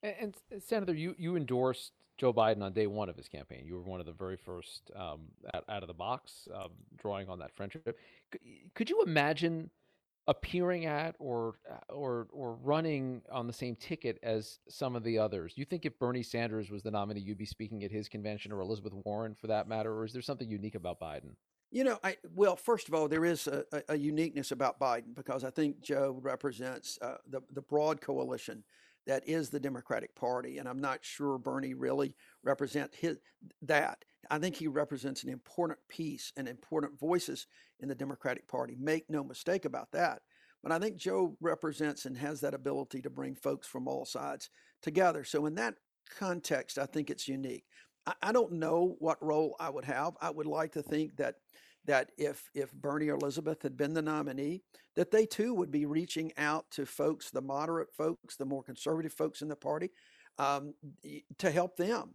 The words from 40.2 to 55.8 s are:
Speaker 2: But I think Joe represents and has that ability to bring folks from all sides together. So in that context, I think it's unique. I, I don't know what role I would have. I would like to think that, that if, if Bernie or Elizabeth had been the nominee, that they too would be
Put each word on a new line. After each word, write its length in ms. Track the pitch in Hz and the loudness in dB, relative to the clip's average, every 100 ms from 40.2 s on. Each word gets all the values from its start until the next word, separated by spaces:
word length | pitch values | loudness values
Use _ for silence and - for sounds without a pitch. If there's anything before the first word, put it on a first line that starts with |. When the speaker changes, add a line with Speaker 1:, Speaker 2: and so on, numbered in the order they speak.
| _ _ _ _ | _ _ _ _
Speaker 2:
But 120 | - | 0
I 60 | 165 | 0
think 180 | 214 185 | 0 -2
Joe 400 | 185 190 180 147 | 0 2 2 2
represents 640 | 165 156 160 143 151 139 131 | 0 0 -2 0 -2 -2 -6
and 120 | 127 | -4
has 240 | 143 151 | -4 -2
that 120 | 147 | -2
ability 480 | 139 135 139 135 135 | -2 -2 -2 -2 -6
to 60 | 127 | -6
bring 260 | 135 135 135 | -6 -6 -2
folks 320 | 139 139 - | -2 -2 -4
from 200 | 131 131 | -6 -4
all 160 | 135 | -4
sides 460 | - - 143 139 - _ _ _ | -4 -4 -4 -6 -10 _ _ _
together. 420 | - 160 180 156 | 2 6 6 6
So 220 | 131 151 151 | 0 2 2
in 100 | 165 | 0
that 200 | 233 196 _ _ - - | -2 -2 _ _ -20 -4
context, 600 | 196 175 - 143 123 - | -2 -2 0 0 0 -2
I 80 | 139 | -2
think 240 | 156 143 | -2 -2
it's 200 | 143 - | -4 -4
unique. 340 | 135 135 123 _ - - _ - | -4 -4 -6 _ -20 -20 _ -6
I, 80 | 180 | -2
I 100 | 190 | 4
don't 200 | 240 226 | 4 4
know 440 | 170 160 165 180 175 | 2 2 4 4 4
what 240 | 160 156 | 2 2
role 320 | 151 151 156 - | 4 4 4 2
I 80 | 165 | -4
would 160 | 135 127 | -4 -2
have. 320 | 131 156 160 | 0 0 0
I 100 | 160 | -4
would 180 | 156 151 | -2 -2
like 260 | 147 160 | 0 0
to 80 | 156 | -2
think 340 | 143 151 156 - | 0 0 0 0
that, 180 | 135 - _ - - _ - | -2 -2 _ -20 -20 _ 4
that 260 | 139 127 - | 4 4 0
if, 320 | 147 139 - | -2 -2 -8
if 200 | - 135 | -4 -4
Bernie 340 | 139 143 147 151 | -4 -2 0 2
or 80 | 143 | 2
Elizabeth 460 | 143 139 156 156 | 0 0 -2 -2
had 160 | 143 131 | -4 0
been 160 | 143 | 0
the 80 | 160 | 2
nominee, 600 | 156 156 143 135 143 185 _ - _ - | 0 0 -2 -2 -2 -4 _ -20 _ 0
that 140 | 180 | 4
they 140 | 214 220 | 6 6
too 280 | - 220 | 4 0
would 180 | 226 175 | 2 2
be 140 | 147 | 2